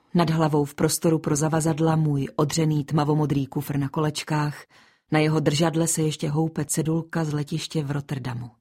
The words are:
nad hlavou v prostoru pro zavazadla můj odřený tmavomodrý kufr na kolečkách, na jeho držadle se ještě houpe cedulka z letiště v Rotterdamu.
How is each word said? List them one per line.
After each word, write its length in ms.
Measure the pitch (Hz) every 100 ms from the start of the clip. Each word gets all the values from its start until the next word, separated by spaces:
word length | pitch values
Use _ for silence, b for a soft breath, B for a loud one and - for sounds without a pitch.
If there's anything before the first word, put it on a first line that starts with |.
| _
nad 160 | 175 160
hlavou 360 | 160 156 147 143
v 100 | -
prostoru 440 | 160 - 170 160
pro 160 | 160 147
zavazadla 600 | 156 156 160 151 160 160
můj 320 | 151 139 135 -
odřený 500 | 151 165 156 151 139
tmavomodrý 640 | 156 147 151 147 139 135
kufr 300 | 147 143 143
na 120 | 135
kolečkách, 760 | 165 151 147 - 151 147 - - b b b b
na 80 | 156
jeho 200 | 156 156
držadle 480 | 151 147 165 160 165
se 140 | -
ještě 280 | 156 147 160
houpe 360 | 147 160 160 143
cedulka 600 | - 151 165 160 170 156
z 80 |
letiště 500 | 147 143 156 - 160
v 80 | 139
Rotterdamu. 600 | 143 143 135 123 120 120 _